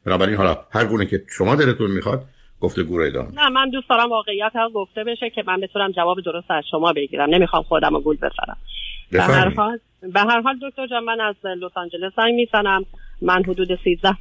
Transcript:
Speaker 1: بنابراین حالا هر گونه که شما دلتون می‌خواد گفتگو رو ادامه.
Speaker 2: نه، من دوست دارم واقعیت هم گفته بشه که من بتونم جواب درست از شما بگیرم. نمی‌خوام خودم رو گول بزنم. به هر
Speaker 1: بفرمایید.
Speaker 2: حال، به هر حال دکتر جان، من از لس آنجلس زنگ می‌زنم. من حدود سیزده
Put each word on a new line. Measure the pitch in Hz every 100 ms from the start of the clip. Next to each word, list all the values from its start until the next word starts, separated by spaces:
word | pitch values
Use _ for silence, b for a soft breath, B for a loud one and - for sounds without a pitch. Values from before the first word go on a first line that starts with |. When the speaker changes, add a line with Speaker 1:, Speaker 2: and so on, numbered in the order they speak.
Speaker 1:
بنابراین | - 90 95 104
حالا | 95 78 -
هر | 110
گونه | 113 110 95
که | 95 - -
شما | 98 143
دلتون | 139 120 107
می‌خواد | 95 101 131 - b b b
گفتگو | 90 - 82 87
رو |
ادامه. | 76 64 64
Speaker 2:
نه، | - 294
من | 262 269
دوست | 262 -
دارم | 233 240
واقعیت | 226 208 202 214
هم | 226 226
گفته | 220 190 -
بشه | 220 233 233
که | 226 208
من | 185
بتونم | 190 208 196
جواب | 180 175 180
درست | 175 170 -
از | 160 -
شما | 156 170
بگیرم. | 151 143 - 147
نمی‌خوام | 175 170 170
خودم | - 160 151
رو | 151
گول | 147 151
بزنم. | 143 - - - - B B B B
به | -
هر | 87
Speaker 1:
بفرمایید. | 135 - 208
Speaker 2:
حال، | 208 233 - _ 185
به | 185
هر | 214 233
حال | 240 262
دکتر | 277 269 262
جان، | 240
من | 233 226
از | 214 202
لس | 196 180 180
آنجلس | - 175 170 185 208
زنگ | 226
می‌زنم. | 240 233 214 202 190 190 - b b
من | 175 185
حدود | 180 185 180 180
سیزده | 185 175 196 190